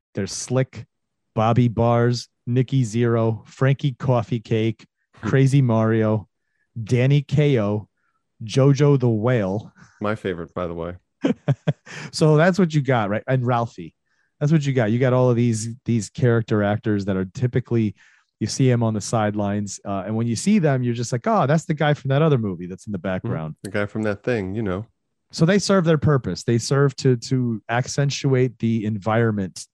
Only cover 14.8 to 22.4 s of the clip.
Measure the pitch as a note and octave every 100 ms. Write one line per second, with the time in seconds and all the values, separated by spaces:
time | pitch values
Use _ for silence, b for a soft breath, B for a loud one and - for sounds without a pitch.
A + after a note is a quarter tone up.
14.8 | G#2+ A#2 C3 B2+ B2 A#2 A#2+ A2 A2+ A#2
15.8 | - A#2 F#2+ - B2 A#2 A2 A2 G2+ G#2+
16.8 | A2+ G#2 G2 F#2 F#2+ - B2 B2+ - A#2
17.8 | G#2+ - b b b _ G#2+ - C3 A#2+
18.8 | A2+ G#2+ - A#2 G#2+ G#2 G2+ G#2 G2 -
19.8 | G#2 G2 F#2 A2 A#2 A2 G3 G#3+ D#3 C3
20.8 | B2 A#2 A#2 A#2+ A3+ G#3+ C3 D#3+ - D3+
21.8 | D3+ C#3+ C3+ C#3 D#3+ C3+